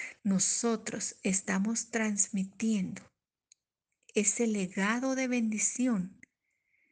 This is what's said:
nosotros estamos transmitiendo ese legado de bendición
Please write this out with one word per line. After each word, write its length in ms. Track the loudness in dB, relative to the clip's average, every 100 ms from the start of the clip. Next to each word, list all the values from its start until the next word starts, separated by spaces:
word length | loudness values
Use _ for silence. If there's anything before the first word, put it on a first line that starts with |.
| -14 -4
nosotros 960 | 2 2 2 0 0 -2 -4 -6 -8 -4
estamos 680 | -2 0 0 0 0 -2 -2
transmitiendo 1200 | -2 0 0 0 0 -2 -2 0 2 0 -6 -14 _ _ _ _ _ _ _ _ _ -4 0
ese 300 | 0 2 0
legado 680 | 0 -2 0 0 0 0 0
de 100 | 0
bendición 920 | 0 0 0 -2 0 2 2 -2 -10 -20 _ _ _ _ _ _